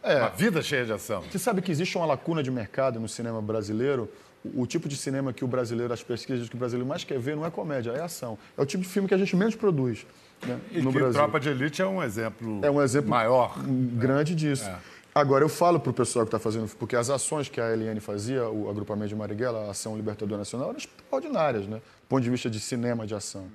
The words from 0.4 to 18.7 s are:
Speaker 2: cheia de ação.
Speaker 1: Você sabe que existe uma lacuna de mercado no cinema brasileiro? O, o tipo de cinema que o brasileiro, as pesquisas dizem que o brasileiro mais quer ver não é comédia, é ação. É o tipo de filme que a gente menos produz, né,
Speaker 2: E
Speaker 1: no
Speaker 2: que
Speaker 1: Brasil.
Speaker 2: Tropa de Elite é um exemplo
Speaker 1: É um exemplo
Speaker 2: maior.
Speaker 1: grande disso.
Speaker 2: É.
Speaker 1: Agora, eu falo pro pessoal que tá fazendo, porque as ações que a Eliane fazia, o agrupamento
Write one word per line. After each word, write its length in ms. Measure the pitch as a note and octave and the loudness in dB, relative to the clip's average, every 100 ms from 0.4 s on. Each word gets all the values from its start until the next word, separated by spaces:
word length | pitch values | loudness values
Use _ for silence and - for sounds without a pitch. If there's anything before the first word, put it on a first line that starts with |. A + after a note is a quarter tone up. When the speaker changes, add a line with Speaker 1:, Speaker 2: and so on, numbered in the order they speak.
| G#3+ E3 | 2 2
Speaker 2:
cheia 240 | A#2 C#3 A#2+ | 0 0 0
de 80 | |
ação. 300 | G#2 - G2+ | -2 -2 -6
Speaker 1:
Você 160 | E2 F#3+ | -4 -2
sabe 240 | - G3 | 0 0
que 80 | F#3+ | 0
existe 260 | D3 F3+ F#3+ | 0 0 0
uma 80 | D#3+ | 0
lacuna 380 | C3+ - E3 | 0 0 -2
de 80 | C3 | 0
mercado 480 | B2+ G#2 - C3+ A2+ | -2 -4 0 0 0
no 80 | A2 | -6
cinema 320 | - A#2 A2+ | -6 -6 -4
brasileiro? 680 | G#2+ A2 G#2 G#2+ C3 C3+ A2+ - - _ | -2 -2 0 0 0 0 -4 -10 -20 _
O, 180 | G#2+ - | -8 -4
o 60 | A#2+ | -2
tipo 200 | F3 D#3+ | -2 -4
de 80 | C#3 | -6
cinema 380 | - C3+ C3+ | -4 -2 -2
que 100 | A#2+ | -2
o 40 | C3 | -2
brasileiro, 440 | B2+ A#2+ A#2 A#2+ | 0 0 -2 -2
as 120 | A#2 | -4
pesquisas 380 | - A#2 - B2+ | -4 -6 -2 -4
dizem 80 | A#2 | -4
que 40 | A#2+ | -4
o 40 | |
brasileiro 280 | B2 B2 B2+ | -4 -2 -4
mais 160 | D#3+ | -6
quer 140 | - C3+ | -4 -4
ver 180 | A#2+ D3+ | -2 -4
não 80 | |
é 60 | E3 | -4
comédia, 400 | E3 F#3 C#3 A#2 | -6 -4 -2 -2
é 100 | B2+ | -4
ação. 360 | E3+ - B2 G#2+ - - | -6 -8 -10 -10 -14 -2
É 60 | |
o 40 | C#3 | 0
tipo 160 | F#3 | 0
de 60 | F#3 | 0
filme 180 | G#3 G3 | 0 4
que 60 | F#3+ | 4
a 20 | |
gente 180 | G3 F3+ | 4 4
menos 200 | A3 A3 | 4 4
produz, 500 | G#3 D3+ B2+ A2 - - - - - | 2 4 2 -2 -8 -20 -20 -10 -6
né, 140 | B2 - | -6 -4
Speaker 2:
E 100 | E3+ | 0
Speaker 1:
no 100 | C3 | 2
Speaker 2:
que 60 | C3 | 4
Speaker 1:
Brasil. 140 | C3 | 4
Speaker 2:
Tropa 260 | A#2+ D3 D#3 | 4 4 4
de 100 | C#3 | 0
Elite 320 | C3 D3+ D3+ | 0 -2 0
é 60 | F#3 | 0
um 140 | F#3+ | 0
exemplo 560 | C#3 G#2 A2+ - A#2 G#2 | -2 -2 -4 -4 -6 0
Speaker 1:
É 60 | D3 | 2
um 120 | C#3+ | 4
exemplo 280 | C#3 C3+ G#3 | 4 4 4
Speaker 2:
maior. 460 | B2 A2+ B2+ A#2 - C3+ | 4 6 6 4 0 -2
Speaker 1:
grande 680 | B2+ B2+ A#2+ B2+ C#3 D3+ E3+ | 0 0 2 4 4 2 2
disso. 300 | D3+ C3+ G2+ | 0 0 -2
Speaker 2:
É. 100 | F2+ - - - C#3+ | -8 -14 -20 0 4
Speaker 1:
Agora, 280 | C#3 C#3 D3+ | 6 6 6
eu 40 | |
falo 300 | D#3 E3+ E3+ | 6 4 6
pro 140 | C3+ | 2
pessoal 320 | A#2+ A#2+ B2 A2 | 0 0 2 0
que 60 | |
tá 60 | A2 | 0
fazendo, 300 | A2+ A2 G#2+ - | 0 -2 -4 -6
porque 180 | A2 | -2
as 160 | A#2+ A#2+ | 0 2
ações 380 | C#3 - D#3 C#3 | 0 0 -4 -4
que 140 | - | -2
a 100 | A#2 | 0
Eliane 300 | A2+ A2 G#2+ | 0 -2 -4
fazia, 480 | G#2 G#2 G#2+ C3 A2+ | -4 -6 -2 -2 -2
o 200 | G#2+ | -2
agrupamento 380 | G2+ | -4